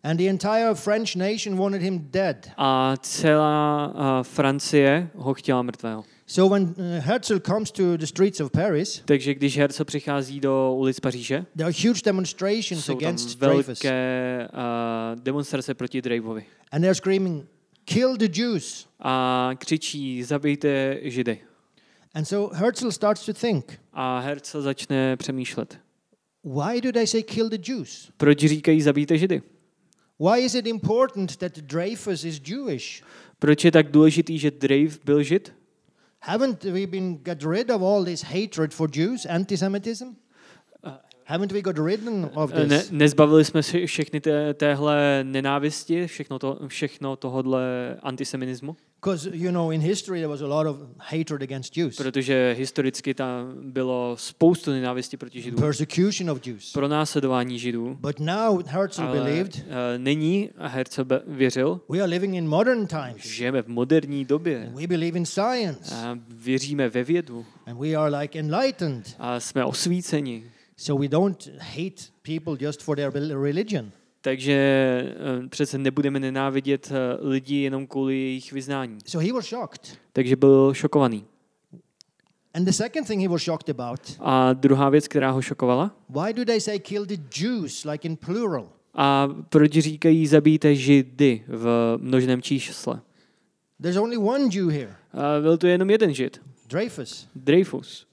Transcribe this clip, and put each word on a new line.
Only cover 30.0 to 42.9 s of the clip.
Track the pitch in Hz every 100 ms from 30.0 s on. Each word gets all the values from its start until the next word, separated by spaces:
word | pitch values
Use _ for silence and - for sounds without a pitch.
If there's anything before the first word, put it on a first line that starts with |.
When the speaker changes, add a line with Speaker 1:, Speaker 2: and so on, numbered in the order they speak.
| _ _
Speaker 1:
Why | 160 240
is | 254
it | 247 226
important | 226 180 226 262 202 190 -
that | 180 -
Dreyfus | 143 156 185 233 214 165
is | 165 147 135
Jewish? | 240 262 131 - - - - - _
Speaker 2:
Proč | 147 151
je | 170
tak | 160 147
důležitý, | 147 156 160 165 160
že | 147
Dreyf | 139 135 139 156 151
byl | 135 147
Žid? | 143 185 - _ _ _ _ _ _ _
Speaker 1:
Haven't | - 208 269 190
we | 196 180 196
been | 190 185 160
got | 135 165 151
rid | 185 247
of | 220
all | 185 208
this | 180 165
hatred | - 180 214 - 156
for | - 160 139
Jews, | 180 254 -
antisemitism? | 170 190 190 190 202 208 226 254 226 _ _ - - _ _ -
Speaker 2:
Uh, | 131 _ _
Speaker 1:
Haven't | - 165 196
we | 202
got | 190 160
rid | 156 208 233 208 156
of | 147 151
Speaker 2:
Ne, | 156 147 147
Speaker 1:
this? | 196